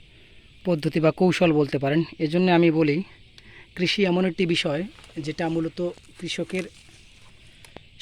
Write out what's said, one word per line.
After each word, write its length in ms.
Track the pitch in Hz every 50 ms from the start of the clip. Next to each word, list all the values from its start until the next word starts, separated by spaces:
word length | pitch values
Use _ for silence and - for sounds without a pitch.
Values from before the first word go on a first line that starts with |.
| - - - - - - - - - - - - -
পদ্ধতি 340 | 185 175 151 143 160 - 170 151
বা 60 | 156 147 -
কৌশল 300 | 185 185 160 - 180 165 151 151
বলতে 160 | 147 135 - 135
পারেন। 220 | 135 139 147 165 165 - - - 165
এজন্য 240 | 147 160 180 185 185 175 170
আমি 100 | 170 170 156 160
বলি, 160 | 160 151 143 170 196 - - - - - - - - - - - - - -
কৃষি 240 | - 180 165 - 214 196 180
এমন 120 | 175 180 190 190
একটি 140 | - - 185 165 170
বিষয় 260 | - - 165 143 156 185 240 - - - - - 160 143
যেটা 180 | 151 151 - 170 165 165
মূলত 240 | 165 160 165 - - 175 175 - - - - - -
কৃষকের 460 | 175 156 - - 165 - - 185 170 - - - - - - - - - - - - - - - - - - - - - - - - - - -